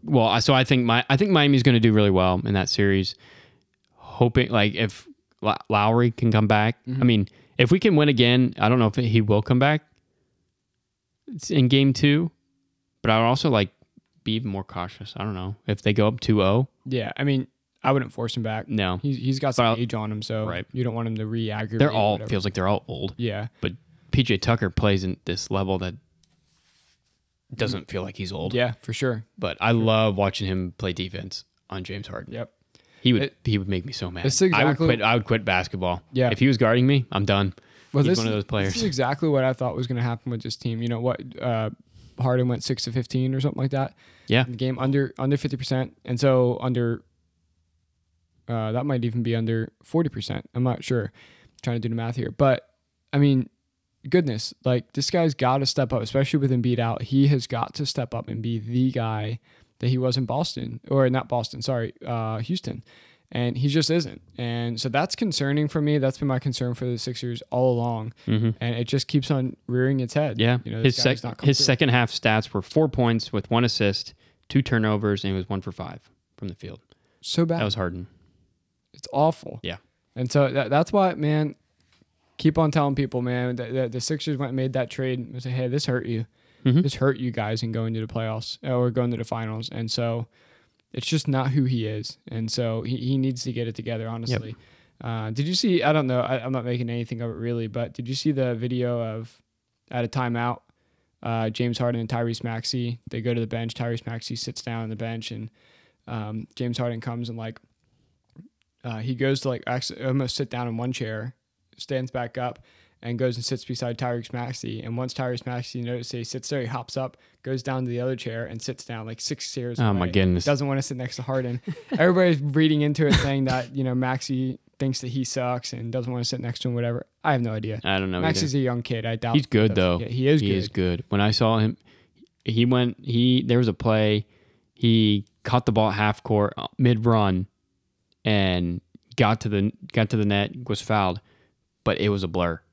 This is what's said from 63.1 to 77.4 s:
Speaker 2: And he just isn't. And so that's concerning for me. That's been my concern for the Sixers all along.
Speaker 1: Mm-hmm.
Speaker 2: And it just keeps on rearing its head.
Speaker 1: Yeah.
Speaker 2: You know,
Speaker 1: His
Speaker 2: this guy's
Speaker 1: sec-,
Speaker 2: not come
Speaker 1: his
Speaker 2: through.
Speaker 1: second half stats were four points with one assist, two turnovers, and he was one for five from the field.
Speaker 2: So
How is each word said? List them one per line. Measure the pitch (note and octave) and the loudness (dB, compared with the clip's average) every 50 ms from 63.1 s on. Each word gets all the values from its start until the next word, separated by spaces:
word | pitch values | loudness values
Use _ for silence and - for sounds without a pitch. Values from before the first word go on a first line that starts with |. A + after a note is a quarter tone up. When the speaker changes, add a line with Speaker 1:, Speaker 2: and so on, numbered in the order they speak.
| _ _ _ _ | _ _ _ _
Speaker 2:
And | - A#2 A#2+ A#2+ - B2 | -4 -2 -2 -2 -2 0
he | C3 C#3+ | 0 0
just | C#3 D#3+ D3+ - | 2 2 2 2
isn't. | D#3+ F3 D#3 - - - _ _ - - | 0 0 0 -2 -10 -14 _ _ -10 -8
And | A#2+ A#2+ A#2 A#2+ A#2+ A#2+ A#2 A2 | -6 -4 -4 -4 -4 -4 -4 -4
so | - C3 | -6 -2
that's | A2+ C#3 D#3+ F3+ - | 0 0 0 0 -2
concerning | - A#3+ G#3 D#3 - C#3+ C#3 C#3+ D3+ D3+ D3 | -4 -2 -2 0 0 0 0 2 0 0 0
for | - D#3+ | 0 0
me. | D3 D3 D3 D3 | 0 2 2 2
That's | C3 C3 C3 - | 2 0 -2 0
been | - C#3 | -2 -2
my | C3 B2+ | -2 0
concern | - C#3+ B2 - C3 B2 A#2+ | -2 -2 -4 -2 -4 -4 -4
for | - B2+ | -4 -4
the | B2 A#2+ A2+ | -4 -4 -4
Sixers | - C3 B2 - - B2 A#2+ A#2 - _ | -6 -6 -8 -6 -6 -6 -6 -8 -8 _
all | - B2 B2+ B2+ B2 | 0 2 4 4 4
along. | A#2+ A#2 A#2+ A#2 A2 A2 A2+ - _ - | 2 0 -2 -2 -4 -6 -8 -10 _ -2
Speaker 1:
Mm-hmm. | - A2 A2 A2+ A2+ A2 - | 0 0 2 2 2 0 0
Speaker 2:
And | A#2 A#2 A#2+ | -2 -4 -2
it | A#2 B2 | -2 -2
just | A#2+ - C3+ - - | -2 -2 -2 -2 0
keeps | - D3 C3 - | -2 -2 0 2
on | D3 C3+ B2+ C3 - _ _ - | 0 0 0 -4 -6 _ _ -4
rearing | A#2+ B2 B2+ C3+ C#3 C3 | 0 2 2 2 2 0
its | B2+ A#2 - | 0 -2 -2
head. | D3+ D3+ C#3+ A2 A2+ | -2 -2 -2 0 2
Speaker 1:
Yeah. | A2+ A#2 B2 A#2+ A#2 | 4 4 4 2 0
Speaker 2:
You | A#2 | -4
know, | A2 A2 | -6 2
Speaker 1:
His | A#2 C3 B2 | 2 2 4
Speaker 2:
this | - A#2+ | 4 2
guy's | B2 C#3 A#2 | 2 2 0
Speaker 1:
sec-, | - A#2+ | -4 -10
Speaker 2:
not | A#2 - | -12 0
come | - C#3+ | 2 2
Speaker 1:
his | C#3 - | 4 4
Speaker 2:
through. | - | 4
Speaker 1:
second | E3 C3 B2 E3 C3+ | 4 4 4 4 4
half | A#2+ B2 A#2+ A2+ | 4 4 4 2
stats | - - - A2+ G#2+ A2 G#2+ - | -2 0 2 2 2 2 2 0
were | - G2+ F#2 | -4 -4 -4
four | - - D3+ D#3+ D3 | 0 2 2 2 2
points | - - B2 A#2 A#2 A2+ - - | 2 2 2 2 2 0 -2 -2
with | - G#2 - - | -4 -6 -2 0
one | A#2 A#2 B2 | 2 2 2
assist, | A#2 - - A2 G2+ G2 - - - - _ _ _ _ _ _ _ | 2 2 2 2 2 0 0 -6 -10 -16 _ _ _ _ _ _ _
two | - C#3 C3 | 0 0 2
turnovers, | - B2+ A#2 A2 A2 G#2+ G#2 G#2 G#2 G#2 F#2 - | 2 2 2 2 2 2 2 2 0 0 0 -2
and | G2 | -2
he | F#2+ F#2+ | -2 -2
was | F#2 - | -2 -4
one | G#2 F#2+ | -6 -6
for | F2 - | -6 -8
five | F2+ - - D#2 E2 - _ _ _ _ _ _ _ - | -12 -12 -12 -12 -12 -16 _ _ _ _ _ _ _ -12
from | - G2 | -12 -12
the | E2+ | -12
field. | _ - - - - _ _ _ _ _ _ _ _ | _ -14 -16 -16 -16 _ _ _ _ _ _ _ _
Speaker 2:
So | - - - - | -10 -4 0 0